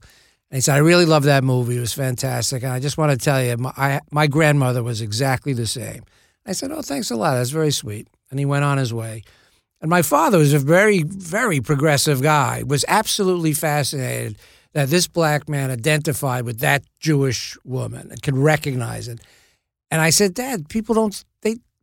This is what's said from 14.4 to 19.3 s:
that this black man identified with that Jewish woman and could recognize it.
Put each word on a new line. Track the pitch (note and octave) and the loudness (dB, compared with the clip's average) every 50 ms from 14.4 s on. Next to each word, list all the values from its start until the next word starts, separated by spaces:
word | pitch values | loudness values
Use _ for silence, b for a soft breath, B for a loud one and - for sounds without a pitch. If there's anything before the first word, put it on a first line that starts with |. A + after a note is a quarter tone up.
| b b b b b b - | b b b b b b -2
that | D3+ C#3 C3 | -2 0 2
this | E3 F3+ E3+ | 2 2 0
black | - - F3 D#3+ D3+ D3 C#3+ - | 0 0 0 2 2 2 0 -2
man | D#3 D3 C#3 C3+ C3 | -4 -4 -4 -2 -4
identified | B2+ A#2 A2+ D#3 D3+ D3+ D3+ E3 C3+ - C#3+ C3 B2 B2+ A#2 | -4 -2 0 0 0 2 0 -2 -4 -2 -2 -2 -2 -2 -4
with | A#2+ A#2 A2+ | -6 -6 -2
that | D3 C#3+ C#3 C#3+ - _ _ _ | 0 0 0 0 -2 _ _ _
Jewish | - D#3+ D3+ C#3 C3+ C3 A2+ - - - - - _ | -2 0 2 2 2 0 -2 -4 -8 -10 -14 -16 _
woman | C3 B2+ B2+ A#2 G#2+ A#2 - - - | -10 -8 -8 -6 -8 -10 -14 -16 -16
and | - - | -16 -8
could | - D3+ C3 | -6 -2 0
recognize | C3 C#3 D#3 D3+ D3+ - D3 B2+ B2+ A#2 A#2 A2+ G#2+ G#2+ | 2 2 2 2 2 -2 -4 -4 -4 -6 -6 -8 -10 -10
it. | A#2 A#2 A#2 b b | -12 -14 -16 b b